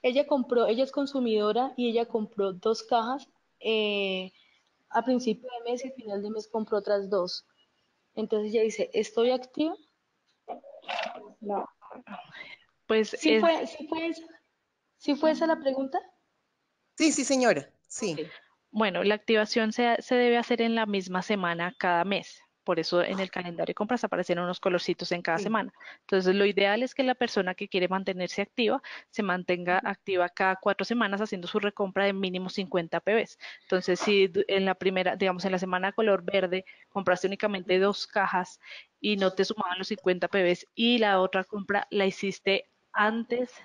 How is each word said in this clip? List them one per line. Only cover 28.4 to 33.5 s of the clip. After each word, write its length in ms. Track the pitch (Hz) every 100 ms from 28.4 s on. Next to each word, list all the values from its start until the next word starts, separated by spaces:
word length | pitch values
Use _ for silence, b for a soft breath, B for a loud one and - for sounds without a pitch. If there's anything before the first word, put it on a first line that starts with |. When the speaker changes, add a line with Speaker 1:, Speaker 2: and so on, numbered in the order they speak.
Speaker 2:
activa 400 | 202 - 214 262 B B B
se 140 | -
mantenga 560 | 202 180 180 180 175 185
Speaker 3:
Ujú. 100 | -
Speaker 2:
activa 400 | 190 - 185 175
cada 280 | - 190 185
cuatro 280 | 208 196
semanas 360 | 190 233 208 202
haciendo 260 | 214 185 175
su 140 | 214
recompra 460 | 202 - 196 190 202
de 60 |
mínimo 380 | 196 190 185 185
cincuenta 480 | - 180 180 170 170
P 160 | -
Bs. 240 | 220 - - B